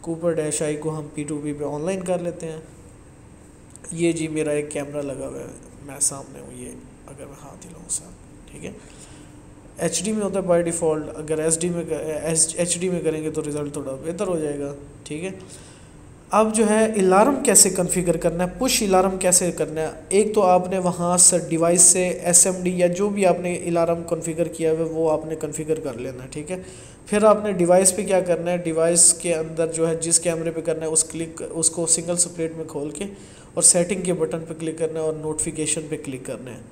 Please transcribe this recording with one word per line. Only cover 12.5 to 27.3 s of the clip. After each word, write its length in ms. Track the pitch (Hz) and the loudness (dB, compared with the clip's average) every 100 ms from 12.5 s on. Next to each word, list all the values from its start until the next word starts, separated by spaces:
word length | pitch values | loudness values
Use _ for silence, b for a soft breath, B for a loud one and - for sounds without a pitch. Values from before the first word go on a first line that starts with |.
| - | 0
एचडी 340 | 175 175 185 | -2 0 0
में 140 | 175 | 0
करेंगे 280 | 156 156 156 | 0 0 -2
तो 100 | 156 | -4
रिज़ल्ट 340 | 151 147 147 147 | -4 -4 -6 -6
थोड़ा 160 | 139 | -8
बेहतर 360 | 135 151 180 202 | -8 -8 -4 -2
हो 120 | 170 | 0
जाएगा, 360 | 156 143 143 143 - - - | -2 -4 -6 -8 -16 -18 -10
ठीक 180 | 151 | -8
है। 480 | 185 185 B B B B B B - - - | -8 -10 B B B B B B -20 -20 0
अब 180 | 202 220 | 2 4
जो 140 | 220 214 | 4 4
है 340 | 214 220 214 | 6 4 4
alarm 420 | 190 185 233 269 | 6 8 6 4
कैसे 280 | - 196 202 | 4 6 6
configure 480 | 180 175 185 165 170 | 4 0 0 0 2
करना 260 | 175 165 | 0 0
है, 160 | 180 - | -4 0
Push 240 | 254 - | 0 2
alarm 340 | 208 190 185 190 | 4 4 4 2
कैसे 340 | 185 170 180 | 4 4 2
करना 300 | 165 156 156 | 0 -2 -2
है, 220 | 156 - - | -4 -6 0
एक 220 | 190 214 214 | 2 4 4
तो 60 | |
आपने 380 | 185 180 185 190 | 6 6 4 0
वहाँ 380 | 175 165 175 180 | 0 0 0 6
से 220 | - 175 | 6 4
device 420 | 156 160 165 180 | 0 2 4 6
से 260 | - 185 180 | 6 6 2
एसएमडी 760 | 175 170 175 196 185 180 180 | 0 2 4 4 2 -2 2
या 60 | 175 | 2
जो 220 | 175 208 | 2 -2
भी 140 | 202 | 2
आपने 320 | 190 175 180 175 | 4 4 0 -4
alarm 460 | 170 170 165 170 | -2 0 2 0
configure 440 | 170 165 170 160 170 | -2 -4 -4 -2 -4
किया 240 | - 160 | 0 0
हुआ 80 | 156 | 2
है 60 | 165 | 0
वो 220 | 160 160 | 0 2
आपने 280 | 151 156 156 | 0 -2 -6
configure 440 | 156 147 156 151 | -6 -6 -2 -2
कर 160 | 143 117 | -2 -8
लेना 280 | 131 127 | -10 -10
है, 60 | 127 | -12
ठीक 220 | 151 151 | -12 -8
है। 140 | 185 185 B B B - | -10 -10 B B B -4
फिर 180 | 208 | 4
आपने 280 | 214 | 6